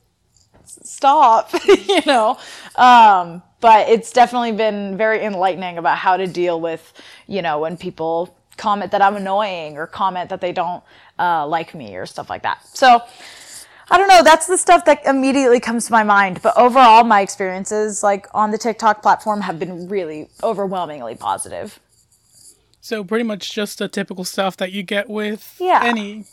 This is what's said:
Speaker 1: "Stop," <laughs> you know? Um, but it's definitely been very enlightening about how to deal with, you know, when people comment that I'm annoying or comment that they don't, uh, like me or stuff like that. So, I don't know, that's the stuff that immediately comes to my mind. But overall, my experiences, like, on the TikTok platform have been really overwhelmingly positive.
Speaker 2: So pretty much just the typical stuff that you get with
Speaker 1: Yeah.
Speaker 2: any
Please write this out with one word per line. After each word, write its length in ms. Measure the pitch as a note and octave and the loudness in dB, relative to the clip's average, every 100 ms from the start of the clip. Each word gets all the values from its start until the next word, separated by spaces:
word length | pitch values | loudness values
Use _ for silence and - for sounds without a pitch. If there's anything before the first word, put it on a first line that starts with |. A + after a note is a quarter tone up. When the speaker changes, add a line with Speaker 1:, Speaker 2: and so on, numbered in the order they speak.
| _ _ _ _ _ _ _ | _ _ _ _ _ _ _
Speaker 1:
"Stop," 840 | - - - C4+ D4+ D4 A3+ - F4 | -20 -20 -2 2 4 4 4 0 -2
<laughs> 60 | - | 2
you 360 | G4+ - F#4 D4 | 2 2 0 2
know? 320 | B3+ A3 B3+ - - - - | 2 0 -4 -12 -20 -10 4
Um, 680 | B3+ A#3+ A3 F#3+ F3 E3+ - _ | 6 8 8 4 0 -12 -20 _
but 300 | A3+ G#3+ F3+ | 6 6 6
it's 220 | A3+ - | 0 2
definitely 400 | B3+ A#3+ B3 A#3 | 2 2 0 -4
been 460 | G#3 A3 G#3 G3+ F#3+ | -2 -2 -2 -8 -4
very 260 | A3 G#3+ | -2 -2
enlightening 540 | G#3 F#3+ F#3 E3+ F3+ E3+ | -4 -2 -2 -4 -8 -4
about 200 | E3 D3+ | -2 0
how 200 | F#3+ F3+ | 0 -2
to 100 | F#3+ | -2
deal 320 | F3+ F3 E3 | -4 -2 -2
with, 320 | E3 E3 _ _ - - - | -6 -8 _ _ -20 -20 -10
you 140 | F#3+ | -8
know, 180 | E3+ D3+ | -4 -4
when 180 | D#3+ E3+ | -6 -8
people 600 | F3+ - D#3+ E3 F3+ _ _ - | -12 -8 -6 -6 -6 _ _ -8
comment 340 | G#3+ G3+ F#3 | -4 -4 -4
that 100 | G3+ | 2
I'm 140 | G3 G#3 | 2 0
annoying 640 | F#3+ G3 G#3+ F3+ D3+ D3 | -4 -4 -4 -8 -12 -12
or 100 | D#3+ | -12
comment 420 | - G3 F3+ E3+ | -6 -6 -6 -10
that 120 | F#3 | -8
they 100 | F3+ | -6
don't, 320 | F3+ E3+ F3 _ _ _ - | -6 -8 -10 _ _ _ -6
uh, 280 | F3 E3 D3 | -4 -2 -4
like 260 | E3 E3+ | -6 -6
me 220 | E3 A2 F2+ | -14 -14 -14
or 100 | - | -12
stuff 240 | - - | -14 -12
like 140 | F2+ | -8
that. 220 | A2+ - _ | -8 -8 _
So, 340 | - C#4 A#3+ - - - - - - - _ - | 0 4 4 0 -18 -20 -20 -20 -20 -20 _ 0
I 80 | F4 | 2
don't 100 | G4 | 6
know, 140 | F#4 | 6
that's 220 | D4+ D#4+ E4+ | 6 4 2
the 100 | F4+ | -2
stuff 280 | - E4+ E4 | 4 4 4
that 180 | D4 D4 | 2 0
immediately 540 | C4+ C4 C4+ B3+ A#3+ | 0 0 0 2 2
comes 260 | - A#3 G#3+ | 0 -6 0
to 40 | |
my 120 | A3+ | 0
mind. 380 | G#3 G3+ G3 E3+ | 2 2 0 -2
But 120 | G#3+ G#3 | 0 2
overall, 460 | A#3+ B3+ B3 A3 | 4 6 8 8
my 180 | A#3 G#3 | 6 2
experiences, 800 | G3 - F#3+ F#3 G3 G#3+ G#3+ G3+ | 0 -4 -6 -6 -6 -4 -4 -2
like, 240 | G#3 G3+ - | -2 -2 -4
on 180 | - G#3+ | -4 -2
the 60 | G#3+ | -2
TikTok 440 | A#3 G#3+ A3+ G#3 | -6 0 0 0
platform 400 | G#3+ F#3 G#3+ G#3 | 0 0 -2 -6
have 160 | G3 E3 | -6 -8
been 280 | F3 F3 F3+ | -10 -10 -8
really 420 | G3+ E3 D3+ - _ | -6 -6 -10 -16 _
overwhelmingly 720 | G#3+ G3 G3 F#3 E3 D3 A#2 A#2+ | -6 -4 -6 -6 -8 -10 -14 -8
positive. 640 | G2+ F#2+ - F2 G#3 - _ _ _ _ _ _ - _ _ _ | -6 -6 -8 -12 -12 -16 _ _ _ _ _ _ -20 _ _ _
Speaker 2:
So 220 | - A3 | -12 -10
pretty 200 | F#3 A3 | -6 -4
much 280 | A#3 G3+ - | -4 -8 -10
just 260 | - G#3 - | -8 -8 -8
the 80 | G3+ | -8
typical 360 | - G3 F#3 | -8 -8 -10
stuff 320 | F3+ - F#3+ - | -8 -6 -6 -6
that 140 | F#3 | -8
you 120 | G3 | -8
get 260 | F3+ G3+ G3+ | -6 -6 -6
with 460 | G#3+ G#3 G#3+ - - | -8 -8 -10 -16 -6
Speaker 1:
Yeah. 220 | F#4 C4+ | 0 2
Speaker 2:
any 420 | A#3+ A3+ G3+ G#3+ G3+ | 2 -2 -6 -14 -18